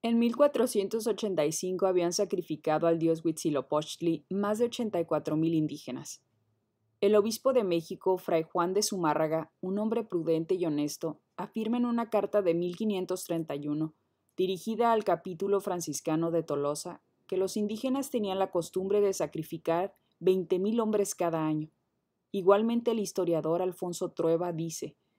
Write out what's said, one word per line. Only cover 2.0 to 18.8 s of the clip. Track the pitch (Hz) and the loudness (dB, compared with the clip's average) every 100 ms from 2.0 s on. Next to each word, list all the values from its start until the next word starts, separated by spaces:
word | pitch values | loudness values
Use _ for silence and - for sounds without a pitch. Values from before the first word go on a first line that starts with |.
| 170 | 2
sacrificado | 175 202 185 170 151 - 156 170 | 0 -2 -2 -4 -6 0 2 2
al | 165 | 2
dios | 165 165 | 2 2
Huitzilopochtli | 165 160 165 143 131 151 151 - 170 165 _ | 0 -2 0 -2 0 -2 -2 -4 -2 -2 _
más | 196 202 214 | -2 -2 0
de | |
ochenta | 240 240 226 180 | -2 -2 -4 -2
y | |
cuatro | 165 151 156 156 | 0 -2 0 0
mil | 160 | 2
indígenas. | 165 151 143 - 127 143 - _ _ _ _ _ _ _ _ | 2 0 -4 -10 -12 -12 -18 _ _ _ _ _ _ _ _
El | 202 | 4
obispo | 208 208 220 262 | 4 4 0 2
de | 247 | 2
México, | 196 170 160 185 190 185 | 2 0 -2 -4 0 0
Fray | - 165 | 2 0
Juan | 165 180 175 | 0 -2 0
de | 190 | 0
Zumárraga, | 208 196 160 151 156 160 - _ | 0 0 0 2 2 0 -4 _
un | 185 196 | -6 -2
hombre | 214 220 | 0 -2
prudente | 220 175 160 160 165 | -2 -4 0 0 0
y | 185 170 | 0 0
honesto, | 147 147 - 165 - _ - | 0 -2 -4 -8 -8 _ -12
afirma | 190 - 220 240 | -8 -6 -2 0
en | |
una | 240 233 233 | 0 0 0
carta | 208 196 208 | 0 2 2
de | 185 | 2
mil | 165 175 175 | 2 0 -2
quinientos | 220 196 180 180 | -2 -2 -2 -4
treinta | - 165 160 | -2 -4 -4
y | 143 147 | -6 -4
uno, | 151 156 _ _ _ _ - | -2 -4 _ _ _ _ -2
dirigida | 185 185 220 220 233 | -2 -2 -4 0 2
al | 226 | 2
capítulo | 208 165 - 170 202 202 | 2 -2 -2 -6 0 0
franciscano | 190 180 165 139 - 160 165 | 0 -4 -4 -6 -2 0 0
de | 165 | -2
Tolosa, | 160 143 143 151 180 175 _ _ _ | -2 -2 -2 -4 -8 -14 _ _ _
que | 185 | -2
los | 190 214 | -2 -2
indígenas | 208 220 262 262 269 | -4 -2 -2 -2 -2
tenían | 247 208 190 | -2 -2 0
la | 190 | 0
costumbre | 180 165 185 | 0 -2 -4